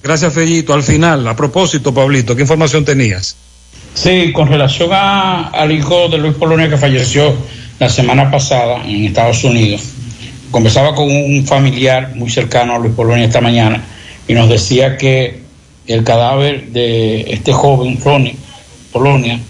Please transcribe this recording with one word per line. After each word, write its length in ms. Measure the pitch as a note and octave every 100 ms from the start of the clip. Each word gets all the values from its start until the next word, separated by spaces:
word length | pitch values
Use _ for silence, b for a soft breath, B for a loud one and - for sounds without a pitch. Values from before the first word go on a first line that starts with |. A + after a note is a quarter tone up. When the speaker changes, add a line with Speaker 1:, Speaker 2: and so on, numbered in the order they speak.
Speaker 1:
Gracias, 300 | C3 D#3+ E3+
Fellito. 400 | D3 E3 E3 D#3
Al 100 | D3
final, 440 | C3 D3+ E3+ D3+ A#2
a 80 | A2
propósito, 580 | C#3+ F#3 F3 D#3 C3+
Pablito, 420 | B2+ C3+ C#3 A#2 A#2+
¿qué 80 |
información 420 | C#3 D#3 D#3 D3+ C#3+
tenías? 500 | C3+ A#2 F#2 - - - - - - -
Speaker 2:
Sí, 380 | - F3 F#3 E3+
con 160 | C#3+ D3
relación 420 | D3 C3+ C3+ E3+
a, 560 | F#3+ G3 G3 F#3+ F3+ D#3
al 220 | - D#3
hijo 360 | D#3 C#3 F3 F3
de 100 | D#3+
Luis 180 | D#3 C#3+
Polonia 340 | D#3+ D#3+ D#3
que 80 | D3
falleció 580 | C#3+ B2+ B2 C#3+ C#3+ - B B B -
la 100 | B2
semana 400 | - A#2+ B2+ C#3
pasada 520 | C#3+ C3+ C3 A#2+ A#2+ -
en 200 | G#2 G#2+
Estados 380 | - A#2 A2+
Unidos, 380 | C3+ A#2 G#2+ G#2 - - - B B B -
conversaba 440 | A#2 A2 B2+ C#3+ C#3+
con 140 | C#3+
un 360 | C#3+ C#3 C#3 C3+
familiar 680 | C#3 C3+ B2 C3 C3 C3+ A#2+
muy 140 | A#2
cercano 460 | B2+ A#2 B2 A#2+ A#2+
a 40 |
Luis 140 | A2+
Polonia 320 | A#2 A2+ A#2 A2+
esta 160 | A#2
mañana 420 | A#2 A#2 A2+ G#2+ B B B B -
y 60 |
nos 160 | A#2 A2+
decía 480 | A2+ - B2+ C3+ C3+
que 440 | C3+ C3 B2 - - - _ _ -
el 160 | A#2
cadáver 640 | A#2 A#2 A#2+ C3+ C#3+ C3+ A#2
de 680 | A#2+ A#2+ A2+ A2 A2+ -
este 180 | G#2+ -
joven, 480 | C3 C#3+ C3 B2+ A#2+
Ronnie 340 | C#3+ C#3+ A#2+ - B B B B -
Polonia 460 | A#2+ C#3 C#3 A#2+ A#2+ A#2+